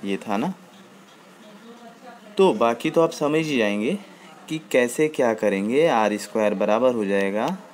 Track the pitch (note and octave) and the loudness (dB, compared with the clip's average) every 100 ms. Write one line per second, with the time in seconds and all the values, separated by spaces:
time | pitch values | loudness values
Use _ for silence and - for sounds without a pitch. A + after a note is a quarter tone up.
0 | - F#2+ - G2+ D#3 F#3+ - - - - | -4 -6 -4 -4 -4 -6 -16 -20 -20 -20
1 | - - - - A3 G#3 A3+ A#3 A3+ - | -20 -20 -20 -20 -20 -20 -20 -20 -20 -20
2 | - - - - F#3+ G#3+ A#2 A#2 D#3 D#3+ | -20 -20 -18 2 2 4 2 0 0 2
3 | E3 E3 D3 D#3 D#3 C#3 G#2+ G#2 A2+ G3+ | 2 0 -2 0 0 0 2 0 -2 -4
4 | - - - - - D#3 - C3 B2 - | -8 -20 -20 -20 -10 -10 -2 0 0 0
5 | D#3 D3+ B2 A2 G#2+ G2 G2+ C3 E3 B2 | -2 2 0 2 0 0 0 2 2 2
6 | G#2+ G#2 - A2+ G#2 G2+ G#2 G#2+ B2+ A#2+ | 2 0 -4 -2 0 0 0 2 2 0
7 | G2+ G2 G2 G2+ C3 F#3+ - | 0 0 0 -2 -4 -6 -10